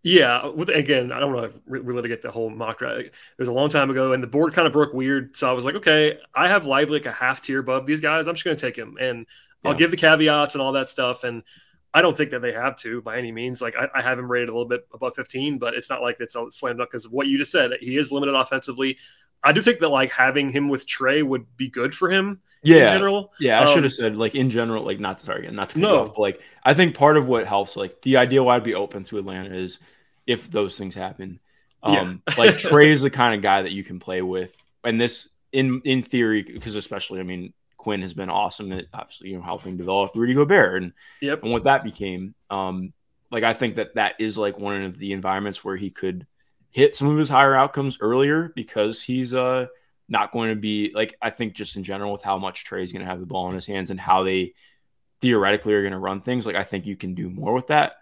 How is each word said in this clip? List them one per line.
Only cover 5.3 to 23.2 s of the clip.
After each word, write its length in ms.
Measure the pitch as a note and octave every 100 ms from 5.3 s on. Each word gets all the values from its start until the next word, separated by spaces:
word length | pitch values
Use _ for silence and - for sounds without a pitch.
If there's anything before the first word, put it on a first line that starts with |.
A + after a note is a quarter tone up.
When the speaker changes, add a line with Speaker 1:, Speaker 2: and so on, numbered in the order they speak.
| -
Speaker 1:
so 140 | C3
I 20 |
was 140 | B2+ B2+
like, 80 |
"Okay, 440 | F#3+ E3 D3+ D3+ - -
I 140 | C#3 F3
have 160 | G3+
Lively, 300 | D3+ C3+ D3+ D3
like, 60 | B2+
a 60 |
half 300 | - B2+ C3
tier 160 | - C3+
above 280 | C3 C3 C3
these 140 | D#3
guys. 260 | D3+ D#3+ D#3+
I'm 80 |
just 100 | E3
gonna 120 | F3+ D3
take 200 | B2+ A#2+
him, 200 | A2 G#2
and 280 | B2+ A#2 A2+ _ _ _
I'll 100 | D3
Speaker 2:
Yeah. 60 | C3+
Speaker 1:
give 120 | E3
the 80 | F3+
caveats 560 | D#3+ D#3 D#3 D3 D3
and 80 | C#3+
all 100 | C3+
that 160 | C3+ C3
stuff." 340 | - B2 B2
And 200 | B2 A#2 _ _ _ _ _
I 80 | D#3
don't 160 | F3 D3+
think 140 | D3
that 100 | B2
they 120 | A#2+
have 240 | A2 C3 B2
to 240 | A2+ A#2+
by 160 | A2+ A#2
any 120 | A#2+
means. 300 | A2+ B2 B2
Like, 160 | A#2 A#2+
I, 120 | C3+
I 60 | C3+
have 180 | A#2+ B2
him 140 | B2
rated 160 | B2 A#2+
a 40 |
little 160 | A#2 A#2
bit 180 | B2 _
above 220 | - B2+ C3+
fifteen, 420 | B2+ C3 C#3+ C#3
but 160 | A#2
it's 160 | A#2+ -
not 100 | B2+
like 160 | A#2+ A#2+
it's 160 | A#2
a 120 | A#2+ A#2
slam 280 | - B2+ A#2+
dunk 120 | B2
'cause 140 | A#2+
of 80 | A2
what 140 | B2 C#3
you 100 | C#3
just 160 | C#3+
said. 200 | F3 B2 B2+
He 180 | A#2+ C3+
is 120 | D3
limited 240 | C#3 C#3
offensively. 640 | C3+ C3 C3 C3+ B2 C3+ B2+ - _ _ _
I 100 | C#3+
do 100 | D#3+
think 160 | G#3+ A#3+
that, 100 | D#3+
like, 240 | C#3 C3
having 380 | - C3 C#3 C#3
him 180 | C3+ C#3+
with 180 | C3 -
Trae 360 | - C3 D3
would 340 | C#3+ C3 A#2 _
be 120 | C3
good 260 | B2 B2+
for 160 | - F3+
him 300 | F#3+ G3 G3 _ _
Speaker 2:
Yeah. 200 | D3+ E3
Speaker 1:
in 60 | A#2
general. 440 | F#2+ G2 G2+